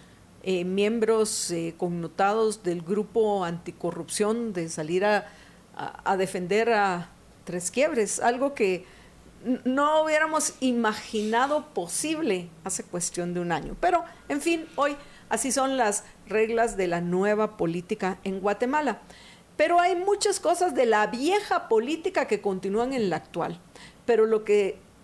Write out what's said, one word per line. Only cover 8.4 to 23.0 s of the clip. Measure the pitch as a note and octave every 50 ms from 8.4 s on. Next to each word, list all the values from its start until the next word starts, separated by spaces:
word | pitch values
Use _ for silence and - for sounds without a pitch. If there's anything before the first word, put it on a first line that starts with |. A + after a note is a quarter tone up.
| C4 C#4 C#4
que | - A3 F#3+ F#3 E3+ - - - - - - - - - - - - -
n-, | A3+ B3+ - -
no | B3 B3+ C#4 C#4+ D4+ D#4 D#4 D#4
hubiéramos | D#4 D4+ D#4 D#4 D#4+ D#4 D#4 D4+ - - -
imaginado | C4 B3+ A#3+ A#3+ A3+ G#3+ G#3+ - - - - G#3+ G#3 G#3+ A3+ A#3 C4 C#4 D4 D4+ - - -
posible | G3+ E3+ E3+ - - - D4+ D#4+ D4+ D#4+ A#3+ F#3+ F3+ F3 E3+ - - -
hace | F#3+ - - F#3
cuestión | - - F3 E3+ - - F3 F3 F3 F3
de | F3+
un | F3 F3
año. | E3 C#3+ - C#3+ F3 -
Pero, | - F4+ F4 E4 E4+ - - - - -
en | C#4 C#4+
fin, | - E4+ E4+ D#4+ D#4 - -
hoy | - C#4 C#4+ C#4+ C#4+ - - - - - -
así | - A3 - C4+
son | - C4+ C4 C4+ C4+
las | C4 A#3 G#3 G#3 - - - - - -
reglas | - F#3+ A3 A3 A3+ A#3 A3+ A#3 A3 G3+
de | F#3+ F#3
la | F3 E3+ E3+
nueva | F3 F3 F3+ F#3 G3 G#3 G#3+ G#3 G#3+ G#3+ G#3+
política | - F3 E3 E3 F3+ F3 - A3 G#3+ G3+ F#3 F#3+ - -
en | G3 F#3+ G3
Guatemala. | F#3 G#3 G#3 G#3 A#3+ B3 C#4+ D4+ D4+ B3+ G3+ - - - - - - - - - - _ -
Pero | - D4 E4 F4 F4
hay | F4 F4+ F#4
muchas | F4 F4+ G4+ G#4 G4+ - G#4 F#4 -
cosas | - D#4 F4 F4 F4+ F4+ C4
de | B3+ B3+
la | A3+ A3 G#3 G#3+
vieja | G#3+ B3 A#3 C4+ E4 G4 G#4 G4+ - G4 E4+ - -
política | A3+ A3 A#3 C4 D#4+ D#4+ - F#4+ - E4 C4+
que | - G#3+ G3+
continúan | - G3+ F#3+ F#3 F#3 G3 G3 A3 A#3+ B3+ C#4
en | B3+